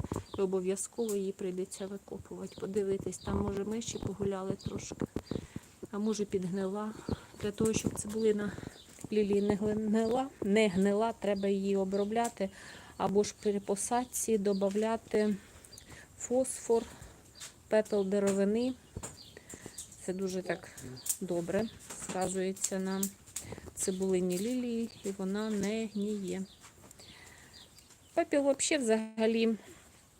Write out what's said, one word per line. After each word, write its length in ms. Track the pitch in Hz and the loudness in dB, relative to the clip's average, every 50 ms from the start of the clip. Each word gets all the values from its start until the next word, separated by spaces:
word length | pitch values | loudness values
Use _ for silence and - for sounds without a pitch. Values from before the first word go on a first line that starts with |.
| - - - - - - - - | -2 -2 -4 -4 -6 -6 -2 -2
і 20 | |
обов'язково 760 | 196 185 190 190 180 190 196 196 - - - - 233 220 202 | 0 2 2 0 0 0 -2 -2 -4 -6 -4 -4 -2 0 0
її 160 | 202 190 196 | 0 -2 -2
прийдеться 540 | 190 - 202 180 180 185 190 - - - 196 | -4 -4 -4 -4 -2 -4 -4 -6 -6 -8 -8
викопувати, 680 | 190 202 196 - - 196 190 - - 180 180 190 190 - - | -8 -8 -10 -10 -10 -12 -12 -10 -10 -10 -10 -10 -10 -10 -8
подивитись. 580 | - 196 196 214 196 196 196 196 - 185 180 - | -6 -2 0 0 2 2 0 -2 -2 -6 -8 -6
Там, 240 | - 202 196 196 | -4 0 2 2
може, 220 | 202 202 196 202 196 | 2 2 0 -2 -2
миші 340 | 208 220 233 233 - - 202 | -2 -4 -4 -4 -6 -6 -6
погуляли 540 | - - 185 202 196 196 196 185 190 190 | -6 -6 -4 -2 -2 -2 -2 -2 -4 -4
трошки, 540 | 196 - - - - - - - - - - - - - - - - - - - - - - - - - - - | -4 -4 -6 -8 -8 -8 -8 -8 -8 -8 -8 -6 -6 -8 -8 -6 -8 -8 -8 -10 -12 -14 -14 -16 -20 -18 -14 -8
а 80 | - 202 | -4 -2
може, 260 | 214 220 214 208 202 | -2 0 0 0 -2
підгнила. 680 | 202 - 190 185 170 185 196 190 190 196 208 214 220 214 - - - - - - - - - | -2 -2 -2 -2 -2 -2 -2 -2 -2 -2 -4 -6 -6 -8 -8 -6 -6 -6 -6 -8 -16 -10 -6
Для 80 | - 208 | -6 -4
того, 220 | 202 - 220 220 | 0 2 2 2
щоб 220 | 214 - - - - | 2 2 0 -2 -2
цибулина 580 | - - 208 208 220 226 214 208 208 208 202 - - - - - - - - - - - - | -4 -6 -4 -2 2 4 4 4 2 0 -4 -6 -8 -10 -12 -14 -16 -20 -20 -18 -14 -6 0
лілії 300 | 214 214 208 196 202 202 | 2 2 4 4 4 4
не 140 | 202 208 208 | 4 4 2
гли-, 300 | 185 214 214 214 214 220 | 2 2 0 0 0 2
гнила, 420 | 214 208 226 226 226 240 277 269 277 - - | 2 4 4 4 4 2 2 0 -2 -4 -2
не 260 | - 196 202 220 220 208 | 2 4 6 6 6 6
гнила, 440 | 170 190 196 202 202 208 226 233 | 6 4 4 4 4 4 2 0
треба 360 | 220 - - 202 208 196 202 196 | 0 0 0 0 0 2 2 2
її 280 | 202 196 196 196 196 | 2 2 2 2 2
обробляти, 720 | 190 190 190 196 202 202 208 220 233 233 233 - - 196 196 - - - - - - - - - | 2 2 2 2 0 0 2 2 0 0 0 0 -2 -4 -4 -4 -10 -16 -16 -16 -16 -18 -12 -4
або 280 | - 185 196 190 208 208 | -2 0 4 4 4 4
ж 100 | - - - | 2 0 -2
при 180 | - 214 202 202 | 0 0 0 0
посадці 760 | 202 - 202 196 - - 240 247 254 - - - - 226 220 208 | 0 0 -2 0 0 0 0 0 0 -2 -4 -2 0 2 2 4
додавати 1000 | 190 202 202 190 196 196 196 214 220 220 226 220 - - - 214 214 214 202 190 - - - - - - - - - - - - - - - - | 4 4 2 4 2 2 2 2 2 2 0 -2 -2 0 2 2 4 4 2 0 -4 -12 -20 -20 -20 -20 -20 -20 -20 -18 -20 -20 -20 -20 -16 -10
фосфор, 640 | - - 240 254 262 - - - - - 233 226 226 - - - - - - - - - - - - - - - - - | -4 0 2 2 2 2 -2 -4 0 2 2 2 2 -2 -12 -16 -18 -18 -20 -20 -20 -20 -18 -16 -16 -16 -16 -12 -4 2
пепел 360 | 220 214 214 - 214 202 196 | 2 2 4 4 2 2 2
деревини. 680 | 190 202 202 196 196 196 196 196 202 214 233 247 262 254 - - - - - - - - - - - - - - - - - - - - - - - - - - | 2 2 4 4 4 4 4 4 4 4 2 2 0 -2 -6 -10 -14 -12 -12 -12 -12 -14 -16 -20 -20 -20 -20 -18 -18 -18 -16 -16 -16 -14 -14 -16 -16 -16 -12 -6
Це 60 | - | -6
дуже 300 | 180 190 190 185 185 185 | -4 -2 -2 -2 -2 -2
так 260 | 180 180 170 - - - - - 135 127 127 127 - - - - | -2 -2 -4 -4 -6 -14 -16 -14 -12 -12 -12 -8 -4 -4 -4 -2
добре 480 | 190 180 175 175 170 175 180 202 226 226 - - - - - - | -2 -2 -2 -2 0 0 0 0 0 -2 -6 -12 -16 -14 -12 -12
сказується 760 | - - - 185 185 185 185 190 185 190 190 - - - 196 190 | -8 -6 -4 -2 -2 -2 0 0 -2 -2 -2 -4 -4 -2 -2 -2
на 240 | 190 190 190 190 196 196 196 - - - - - - - - - - - - | -2 0 0 -2 -2 -4 -6 -10 -18 -14 -12 -12 -10 -10 -12 -12 -12 -12 -6
цибулині 640 | - - 202 190 185 190 190 190 180 185 180 180 180 | -4 -2 -2 0 0 2 2 4 4 4 2 0 0
лілії, 520 | 208 240 254 254 240 240 233 226 233 220 - - - | 0 0 0 0 0 0 0 -2 -2 -4 -6 -8 -6
і 60 | 196 | -6
вона 400 | 196 196 190 190 196 208 220 220 | -4 -4 -4 -2 -2 -2 -2 0
не 380 | 214 202 190 202 220 226 226 208 - | 0 0 0 0 0 -2 -2 -4 -2
гніє. 480 | 202 202 214 214 202 190 175 180 190 190 - - - - - - - - - - - - - - - - - - - - - - - - - - - - - - - - - - | -2 -2 -2 -2 -2 -2 -4 -4 -4 -6 -8 -12 -20 -20 -20 -20 -20 -20 -20 -20 -20 -20 -20 -20 -20 -20 -20 -20 -20 -20 -20 -20 -20 -20 -20 -20 -20 -20 -20 -20 -20 -14 -4 0
Пепел 280 | 330 339 - 311 285 | 0 0 2 4 4
вообще 360 | 277 277 269 - - - 330 285 | 4 4 2 2 2 2 2 2
взагалі 800 | 247 220 220 220 220 220 220 220 220 233 226 226 226 226 220 196 - - - - - - - - - - - | 4 4 2 2 2 -2 -2 2 2 4 4 4 4 4 2 0 -4 -14 -20 -20 -20 -20 -20 -20 -20 -20 -20